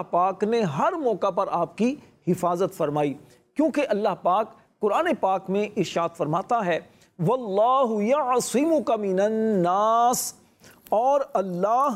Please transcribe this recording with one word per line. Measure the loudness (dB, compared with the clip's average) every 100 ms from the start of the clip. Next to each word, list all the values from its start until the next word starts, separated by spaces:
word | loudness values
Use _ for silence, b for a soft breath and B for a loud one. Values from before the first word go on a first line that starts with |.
| 0
پاک | 0 0 0
نے | -2 0
ہر | 0 0 -2
موقع | 0 -2 0 -2
پر | -2 -2
آپ | -2 -4 -2
کی | -2 -2 B B -4
حفاظت | -2 0 0 -2 -2
فرمائی، | -2 0 -2 -4 -16 b b
کیونکہ | -2 0 0 -2
اللہ | 0 -2 -2
پاک | 0 0 -2 -8 b -4
قرآن | -2 0 0 0
پاک | 0 -2 -2
میں | -4 -2 -4
ارشاد | -4 -2 -4 -4
فرماتا | -2 -2 0 -2 0
ہے، | -2 -6 b b -4
"واللہ | -2 0 -2 0 2 4 2 0
یعصمک | 0 0 2 0 0 0 2 2 0
من | -2 0 0
الناس"، | 0 2 0 2 2 2 2 4 2 2 -4 -12 b b b b b
اور | 0 2 0 0
اللہ | -2 -2 -2 0 2 0